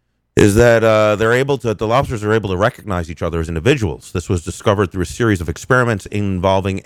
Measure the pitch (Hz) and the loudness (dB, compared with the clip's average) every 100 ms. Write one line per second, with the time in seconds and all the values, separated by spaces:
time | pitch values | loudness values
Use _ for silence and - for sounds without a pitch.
0 | _ _ _ - 104 101 120 117 110 107 | _ _ _ 4 4 6 4 4 4 4
1 | 107 104 110 120 135 135 120 101 110 120 | 2 2 2 0 0 -2 -4 -4 0 0
2 | 131 120 104 110 101 90 110 - 92 90 | 0 -4 0 0 0 0 0 -2 -6 -6
3 | 82 82 87 82 80 80 87 147 104 65 | -6 -6 -4 -4 -4 -2 0 0 -2 -6
4 | - 92 - 92 82 - - 101 98 95 | -10 -10 -4 -4 -4 -2 0 2 0 -2
5 | 87 - 117 98 82 - - 127 120 104 | -6 -2 0 0 -4 -10 -2 0 0 -2
6 | - 104 101 92 95 95 98 95 | -6 -6 -4 -2 0 0 -2 -6